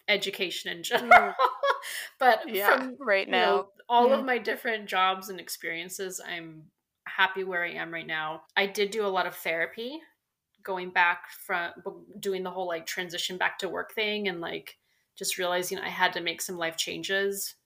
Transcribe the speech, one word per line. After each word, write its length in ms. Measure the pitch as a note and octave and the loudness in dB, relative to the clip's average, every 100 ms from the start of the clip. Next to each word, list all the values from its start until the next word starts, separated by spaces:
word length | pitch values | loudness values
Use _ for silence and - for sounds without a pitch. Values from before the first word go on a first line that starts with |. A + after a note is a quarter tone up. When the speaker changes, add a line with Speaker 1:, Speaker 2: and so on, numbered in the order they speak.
| - | 0
Speaker 1:
education 640 | G3+ F#3+ G3 F3+ - F3+ | 0 0 -4 -4 -4 -6
in 120 | F3 | -6
general. 180 | E3 A#3+ | 0 0
Speaker 2:
Mm. 340 | A#3+ - - - | 8 8 8 2
Speaker 1:
<laughs> 60 | C5 - C#5 - - - - - | 2 2 0 0 -4 -10 -10 2
But 220 | B3+ A3 | 4 4
Speaker 2:
Yeah, 100 | D4+ G3 | 2 0
Speaker 1:
from, 400 | G3+ C4 C4 B3 | 4 2 0 -6
Speaker 2:
right 280 | B3+ G3 - | 2 2 4
Speaker 1:
you 60 | F#3 | 2
know, 140 | F3+ | 4
Speaker 2:
now. 140 | F3+ - _ - | 4 0 _ 2
Speaker 1:
all 240 | A#3+ A#3+ | 6 8
of 40 | C4+ | 6
Speaker 2:
Mm. 60 | |
Speaker 1:
my 140 | C4 A#3+ | 2 -2
different 480 | A3 C4 B3 G#3+ G3+ | -2 -4 -4 -4 -2
jobs 400 | F#3+ F#3 F#3+ G3+ | 2 2 2 -6
and 100 | F3+ | -12
experiences, 800 | E3 - F3 E3 F#3 G3 F#3+ F3 | -10 -8 -6 -8 -8 -8 -8 -8
I'm 460 | - F3 E3 D#3 D#3 _ _ _ - | -8 -10 -10 -16 -20 _ _ _ -8
happy 380 | - F#3+ G3 | 2 2 2
where 180 | F#3+ F3 | -2 -2
I 60 | E3+ | -2
am 200 | D#3+ E3 | -4 -8
right 140 | E3 D#3+ | -8 -6
now. 380 | D#3+ D#3 D#3+ - F#3+ | -4 -4 -6 -2 0
I 100 | G3 | 0
did 240 | G3+ G3+ | 2 0
do 140 | A3 G3+ | 2 0
a 20 | |
lot 180 | F#3 F3+ | 2 0
of 80 | - | -2
therapy 640 | F3+ E3 E3+ - A#3+ D#4 - _ _ _ _ _ | -4 -2 -2 -4 -10 -10 -16 _ _ _ _ _
going 280 | - F#3 F3+ | -6 -6 0
back 400 | F#3 F3 F3+ - | 4 6 4 -4
from 420 | - - F3+ E3+ - | -16 -4 -2 -2 -6
b-, 60 | - F3 - G3+ | -12 -12 -18 -8
doing 220 | G3+ F#3 | -4 -2
the 60 | F#3 | -4
whole, 160 | F#3 F3+ | -4 -4
like, 180 | E3 E3 | -4 -6
transition 500 | - F3 F3 - F#3 | -6 -6 -4 -4 0
back 200 | F#3 - | 0 0
to 80 | F3+ | -6
work 220 | F3 - | -4 -6
thing 340 | - G#3+ G#3 G3 | -2 -2 0 -2
and, 120 | F3 | -2
like, 380 | E3+ E3 - - _ _ _ - | -6 -8 -10 -20 _ _ _ -8
just 200 | F#3+ - | -6 -2
realizing 400 | F3+ F3+ F3+ F#3 | 0 0 0 -4
I 100 | E3+ | -6
had 220 | F3+ F3+ | 0 0
to 60 | F3 | 2
make 180 | E3+ E3 | -4 -4
some 140 | - F3 | -6 -4
life 180 | E3 D#3+ | -4 -2
changes, 760 | - E3 E3 G3 G3 G3 - - | -4 -4 -2 0 0 -2 -8 -10